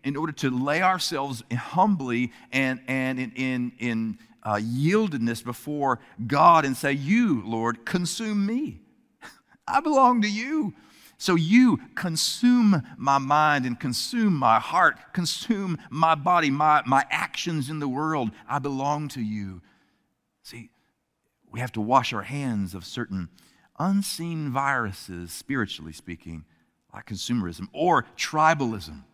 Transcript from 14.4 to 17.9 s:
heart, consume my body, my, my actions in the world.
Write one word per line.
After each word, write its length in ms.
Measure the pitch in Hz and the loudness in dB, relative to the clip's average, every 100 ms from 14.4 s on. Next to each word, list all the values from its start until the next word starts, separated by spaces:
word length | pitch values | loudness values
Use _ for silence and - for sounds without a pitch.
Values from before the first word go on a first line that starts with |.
| 123 113 | 4 4
heart, 400 | - 175 170 - - | 2 4 4 2 -8
consume 680 | - 170 - - 214 190 165 - | -4 -4 -6 -4 -2 -2 -6 -6
my 240 | 151 160 | 0 2
body, 380 | 156 143 180 151 | 2 2 2 2
my, 320 | 139 151 151 123 | 2 4 4 4
my 200 | 135 - | 0 2
actions 600 | 151 - - 180 160 131 | -4 -4 -6 -4 -4 -4
in 80 | 156 | -4
the 80 | |
world. 420 | 143 | -4